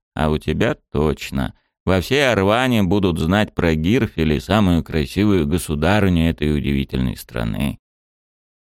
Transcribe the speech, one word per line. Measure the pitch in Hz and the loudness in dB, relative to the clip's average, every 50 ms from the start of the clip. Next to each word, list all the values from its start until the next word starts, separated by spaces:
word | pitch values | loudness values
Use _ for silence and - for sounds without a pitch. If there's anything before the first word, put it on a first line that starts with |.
| _ _ - | _ _ -6
а | - 76 76 | -2 -2 0
у | 78 | 0
тебя | 76 - 78 78 80 104 120 - - _ _ | -2 -2 -2 -2 -2 -2 -2 -2 -6 _ _
точно. | - 71 76 76 67 - - - - 69 62 - - _ _ _ _ _ - | -2 -2 0 0 -2 -4 -8 -8 -6 -6 -6 -6 -8 _ _ _ _ _ -2
Во | 90 92 92 | 0 0 0
всей | 82 - 131 143 143 127 | 0 0 0 0 2 2
Орване | 110 98 95 101 107 123 131 127 120 110 | 2 2 2 2 2 2 2 2 2 2
будут | 101 85 98 104 92 92 80 80 | 2 2 0 2 2 0 0 0
знать | 80 80 95 107 104 - - | 0 0 2 0 0 -2 -2
про | - 87 85 80 | 0 0 0 2
Гирфель | 78 78 90 117 135 117 - - 80 80 78 76 | 2 2 2 2 2 0 -2 -2 -2 0 0 0
и | 65 | -2
самую | - - 95 110 104 90 85 82 - | 0 0 0 2 4 4 2 2 0
красивую | - - 80 69 69 - 90 104 107 98 90 76 | -2 -4 -4 -4 -2 0 0 2 2 2 2 0
государыню | 71 85 85 - - 78 73 78 85 104 107 98 95 87 82 82 82 | 0 -2 -2 -2 -4 -4 -2 0 2 2 2 2 2 2 2 2 0
этой | 80 - 76 76 76 | 0 0 -2 -2 0
удивительной | 73 65 71 71 69 67 - - 65 64 60 50 | 0 -2 -2 -2 -2 -2 -4 -4 -4 -2 -4 -4
страны. | - - - 58 60 57 55 50 52 69 69 - - _ _ _ _ _ _ _ _ _ _ _ _ _ _ _ _ | -8 -12 -10 -8 -6 -6 -4 -4 -4 -4 -4 -6 -8 _ _ _ _ _ _ _ _ _ _ _ _ _ _ _ _